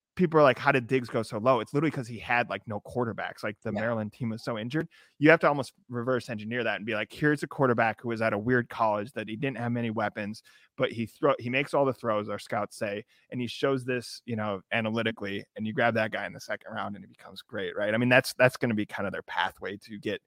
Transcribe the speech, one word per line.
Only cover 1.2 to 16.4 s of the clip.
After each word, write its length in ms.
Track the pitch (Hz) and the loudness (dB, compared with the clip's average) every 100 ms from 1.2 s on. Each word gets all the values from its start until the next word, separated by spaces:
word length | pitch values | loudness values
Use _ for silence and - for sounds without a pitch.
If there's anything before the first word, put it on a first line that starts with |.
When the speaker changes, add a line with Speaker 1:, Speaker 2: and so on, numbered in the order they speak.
Speaker 1:
so 160 | 110 110 | -4 0
low?" 220 | 123 120 | 2 2
It's 120 | 110 | 2
literally 160 | 143 156 | 0 0
'cause 160 | 139 117 | -2 -8
he 100 | 113 | -10
had, 320 | 107 120 113 | 0 0 0
like, 180 | 101 - | -4 -6
no 120 | 104 | -10
quarterbacks. 600 | - 123 117 92 90 - | -6 -2 -2 -2 -8 -6
Like, 160 | 107 107 | -8 -6
the 100 | 113 | -6
Speaker 2:
Yeah. 100 | 104 | -2
Speaker 1:
Maryland 300 | 113 113 107 | -2 -2 -4
team 160 | - 117 | -6 -6
was 160 | 110 | -4
so 140 | - 110 | -6 -6
injured. 300 | 117 156 165 _ _ _ | -4 -4 -4 _ _ _
You 120 | 151 | 6
have 100 | 160 | 8
to 80 | 160 | 6
almost 240 | 143 120 - - | 2 -2 -12 -10
reverse 400 | 123 120 123 - | -4 0 -2 -2
engineer 340 | 110 107 120 | -8 -6 -2
that 120 | 113 98 | -2 -2
and 80 | |
be 100 | 107 | -2
like, 160 | 107 110 | -4 -4
"Here's 300 | - 151 147 | 0 0 0
a 40 | - | -2
quarterback 560 | - 131 120 113 - | 0 2 4 2 0
who 60 | 117 | -4
was 120 | 110 | 0
at 120 | 113 | 0
a 40 | 104 | 2
weird 300 | 113 127 117 | 2 2 2
college 440 | - 113 104 104 | 0 2 2 -2
that 140 | 113 107 | -8 -8
he 80 | 110 | -4
didn't 200 | 135 113 | -4 -4
have 140 | 120 | -4
many 180 | 120 117 | -2 -2
weapons, 520 | 110 104 110 104 110 - _ _ - | -2 -2 -2 -8 -8 -16 _ _ -4
but 160 | 127 | -4
he 140 | 107 113 | -2 -8
throw-, 280 | - 151 135 | 0 2 2
he 120 | 135 | 0
makes 220 | 131 143 | -2 0
all 120 | 147 135 | 0 0
the 80 | |
throws," 340 | - 117 107 104 | 0 -2 -2 -2
our 100 | 104 | -8
scouts 380 | - 113 101 - | -6 -6 -6 -6
say, 300 | 107 101 - _ _ | -6 -6 -10 _ _
"and 100 | 127 | -6
he 60 | 120 | -6
shows 400 | - 139 135 123 | -2 0 0 -2
this, 340 | 123 - - 117 | -4 -6 -14 -8
you 100 | 110 | -4
know, 240 | 107 95 - | -4 -4 -2
analytically," 760 | 113 110 113 110 113 101 98 - 107 | -2 0 0 0 -2 -4 -6 -8 -8
and 100 | 107 | -4
you 60 | |
grab 220 | 113 117 | 2 2
that 160 | 113 110 | 2 0
guy 140 | 101 95 | -2 -8
in 80 | |
the 60 | 107 | -10